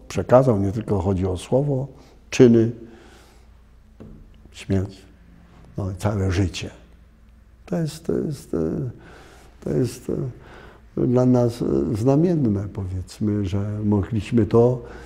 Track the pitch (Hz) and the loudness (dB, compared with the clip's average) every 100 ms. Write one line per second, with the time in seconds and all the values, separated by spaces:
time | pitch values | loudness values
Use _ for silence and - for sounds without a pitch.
0 | - - 92 123 135 101 98 107 104 101 | -8 -6 4 4 6 2 0 -4 -2 -2
1 | 92 92 92 90 - 127 147 131 135 - | 0 0 -2 -4 -2 0 0 -2 -6 -12
2 | - - - - 123 117 113 117 - - | -20 -20 -4 6 8 8 4 -2 -14 -20
3 | - - - - - - - - - - | -20 -20 -20 -20 -20 -20 -20 -20 -20 -20
4 | - - - - - - - 98 101 - | -20 -20 -20 -20 -20 -14 -2 -2 -2 -8
5 | - - - - - - - - 95 95 | -20 -20 -20 -20 -20 -20 -14 -8 -8 -4
6 | 104 104 95 90 90 - - - - - | -2 -2 0 0 -2 -4 -12 -14 -20 -20
7 | - - - - - - - 180 151 - | -20 -20 -20 -20 -20 -20 -6 -4 -4 -6
8 | - - 165 143 - - - 165 127 - | -4 -4 -4 -8 -6 -4 -2 -4 -6 -10
9 | - - - - - - - 147 120 - | -18 -20 -20 -20 -20 -14 -4 -2 -2 -4
10 | - - 135 - - - - - - - | -8 -6 -6 -10 -18 -20 -20 -20 -12 -4
11 | 131 123 127 123 120 117 - 139 139 104 | 0 2 4 4 2 0 -2 0 0 0
12 | 120 139 180 165 120 101 104 - 95 92 | 2 2 2 2 0 -2 -4 -8 -8 -8
13 | 92 - 107 104 98 98 104 107 107 104 | -10 -6 -2 -2 -2 -4 -4 -4 0 0
14 | 87 110 - 123 104 117 123 127 - - | 0 -4 0 2 4 4 4 2 -6 -16